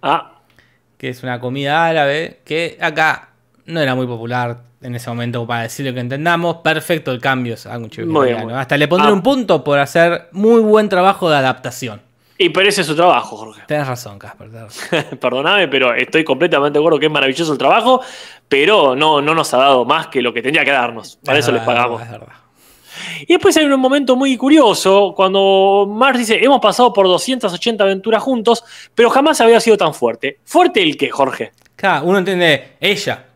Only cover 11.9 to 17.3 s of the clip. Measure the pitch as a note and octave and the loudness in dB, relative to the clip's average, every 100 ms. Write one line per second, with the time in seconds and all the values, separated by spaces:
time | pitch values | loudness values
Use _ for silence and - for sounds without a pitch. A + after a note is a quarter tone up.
11.9 | G#2 _ _ _ _ F3 E3 G3 G3 D#3 | -12 _ _ _ _ 0 2 0 0 -2
12.9 | D3+ F3+ C3 A2+ G#2+ A2 G#2+ - D3+ C#3 | 2 4 4 0 -14 -16 -20 -8 -6 -4
13.9 | A#2+ G#2+ G2+ G2 - A2 A2+ A2 - - | -8 -12 -18 -20 -20 -20 -20 -20 -16 -6
14.9 | D#3+ C#3+ C3 B2+ B2 D3 G3+ E3+ C3+ B2+ | -6 -6 -6 -4 -2 0 0 0 0 0
15.9 | A#2+ B2 D#3+ D#3 C3 E3+ D#3 C#3+ D3 D#3 | 0 0 -2 0 0 2 2 0 0 2
16.9 | D#3 D#3 D3+ C3+ | 2 0 0 -2